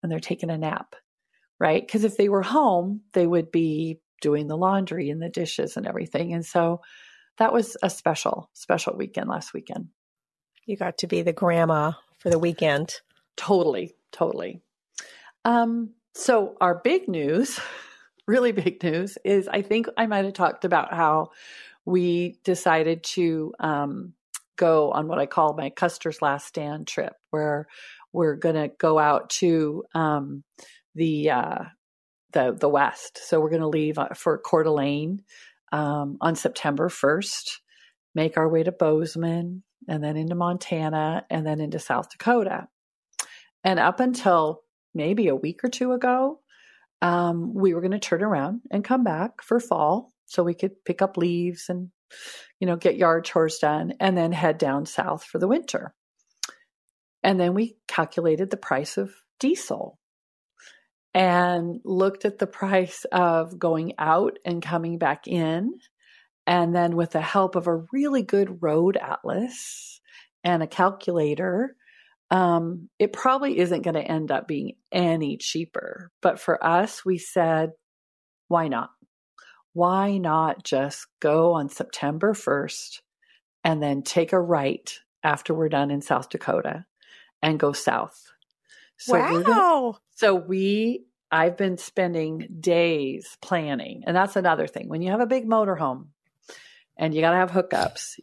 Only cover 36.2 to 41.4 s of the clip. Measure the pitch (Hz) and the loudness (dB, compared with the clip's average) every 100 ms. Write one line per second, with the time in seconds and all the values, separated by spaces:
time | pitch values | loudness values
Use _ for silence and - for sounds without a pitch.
36.2 | 165 160 - - 156 143 170 - 139 156 | -2 0 -4 -2 -4 -2 -2 0 0 0
37.2 | 202 - - - _ _ _ _ _ 165 | -2 -8 -10 -14 _ _ _ _ _ -2
38.2 | 160 160 160 160 160 180 160 156 160 165 | 0 2 2 2 0 2 2 2 0 -4
39.2 | 165 170 175 185 - _ - 156 151 156 | -4 -2 -4 -10 -16 _ -8 -6 -4 -4
40.2 | 160 175 175 180 - 165 156 156 156 160 | -4 -2 -2 -2 -4 -4 -2 -2 -2 -2
41.2 | - 160 | -4 -4